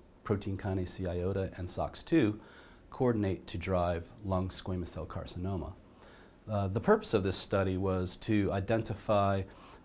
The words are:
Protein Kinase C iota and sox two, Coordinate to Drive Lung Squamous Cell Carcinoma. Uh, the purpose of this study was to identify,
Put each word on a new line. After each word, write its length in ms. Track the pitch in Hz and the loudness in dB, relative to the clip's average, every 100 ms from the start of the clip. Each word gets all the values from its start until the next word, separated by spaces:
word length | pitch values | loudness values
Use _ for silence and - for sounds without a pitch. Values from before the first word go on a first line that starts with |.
| - - | -20 -8
Protein 340 | - 101 101 95 | -2 -2 -2 -4
Kinase 300 | 95 95 90 | -2 -2 -2
C 180 | - 90 | -4 -4
iota 460 | 87 90 98 92 - | -2 -2 -2 -4 -6
and 140 | 87 | -6
sox 320 | - 80 - | -4 -4 -6
two, 380 | - 165 107 107 - - - - - | 2 4 4 2 -8 -20 -20 -20 -10
Coordinate 560 | - 127 107 98 90 - | 0 2 2 2 -2 -6
to 140 | 87 | -6
Drive 500 | 90 92 87 85 - - 98 | 0 2 2 0 -6 -8 -2
Lung 240 | 92 92 | 0 -2
Squamous 380 | - - 92 82 | -6 -6 -4 -6
Cell 180 | 85 80 | -8 -8
Carcinoma. 680 | 85 76 - 92 92 80 - - - - - - - - | -8 -8 -6 -4 -4 -6 -12 -18 -20 -20 -20 -20 -16 -4
Uh, 180 | 104 98 | -2 0
the 140 | 107 | 2
purpose 320 | 147 214 - | 6 4 6
of 80 | 107 | 2
this 160 | 92 - | 2 0
study 400 | - 101 95 92 | 0 2 2 2
was 400 | 95 92 92 - | 2 0 0 -4
to 340 | - 104 95 | 2 2 2
identify, 920 | 98 95 113 110 110 - 104 98 98 95 - - - | 0 0 0 -2 -4 2 4 4 2 -2 -10 -20 -20